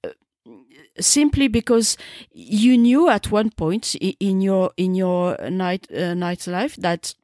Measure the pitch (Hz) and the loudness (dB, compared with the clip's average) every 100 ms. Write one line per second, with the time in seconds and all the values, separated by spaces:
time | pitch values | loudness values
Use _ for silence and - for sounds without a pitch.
0 | 87 - _ _ - 110 _ _ 156 - | -14 -16 _ _ -20 -20 _ _ _ -6
1 | 180 285 294 285 277 220 - 233 220 - | 0 2 2 2 2 0 2 2 2 -4
2 | - - - - 85 208 233 254 240 262 | -10 -20 -20 -20 -6 2 4 6 6 6
3 | 339 208 - 208 220 - 160 202 - - | 4 2 0 0 0 -2 -2 -2 -4 -4
4 | 190 - 196 190 190 190 185 - 185 185 | -6 -2 -2 0 2 2 0 -2 -2 0
5 | 185 180 180 - 117 185 180 185 - - | 0 0 -2 -4 -6 -4 -4 -4 -8 -6
6 | 180 175 175 180 - 180 269 - 180 170 | -4 -4 -4 -6 -6 -6 -6 -4 -4 -4
7 | - - | -8 -16